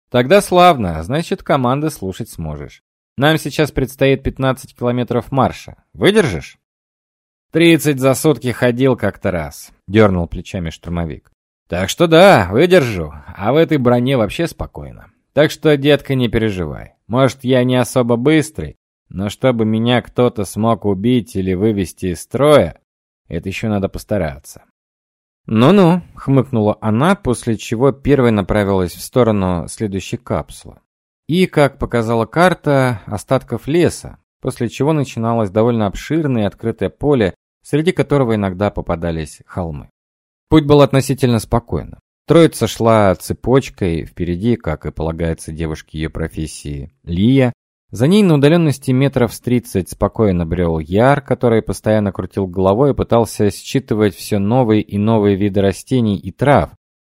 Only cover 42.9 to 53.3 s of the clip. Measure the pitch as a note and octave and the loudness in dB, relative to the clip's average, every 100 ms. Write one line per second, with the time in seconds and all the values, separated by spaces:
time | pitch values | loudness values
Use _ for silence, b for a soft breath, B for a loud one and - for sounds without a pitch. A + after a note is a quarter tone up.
42.9 | A2 G2+ F2 - F2+ A2+ C3+ - - F#2 | 4 4 2 -4 -6 0 0 0 -6 -4
43.9 | E2 - - E2+ F2 A2+ A#2 E2 D2+ D2+ | -4 -6 -8 -6 -2 -2 -2 -2 -6 -8
44.9 | - D#2+ E2 E2 E2 - D#2 D#2+ D#2 - | -6 -6 -4 -4 -6 -10 -8 -8 -8 -12
45.9 | D#2 D#2 - D#2+ - D#2+ - D2 C#2+ C2+ | -8 -8 -8 -8 -8 -10 -10 -12 -12 -14
46.9 | _ - E2+ A2+ C3+ B2 - _ _ - | _ -8 0 2 4 2 -2 _ _ -12
47.9 | G2 C3 G#3 G3 D3 C#3+ F3 D#3+ B2+ - | -2 2 4 4 4 4 4 2 -2 -2
48.9 | B2+ C#3 B2+ A2+ - - A#2+ - G2 F2 | 0 2 0 -2 -2 -2 -2 -2 -6 -6
49.9 | - G2+ - G#2+ F2 E2 F2 F2 D#2+ D#2+ | -4 -4 0 0 0 -2 -2 -2 -2 -2
50.9 | G2 C3 C#3 - B2+ A#2+ A2+ - G2 A2 | 2 2 2 -2 -2 0 0 -2 -6 0
51.9 | G#2+ G2+ - F#2 - F#2+ F2+ F#2+ G#2 C#3+ | 0 0 -4 -8 -6 -4 0 2 2 0
52.9 | A#2 - A#2 G#2+ | 0 0 0 0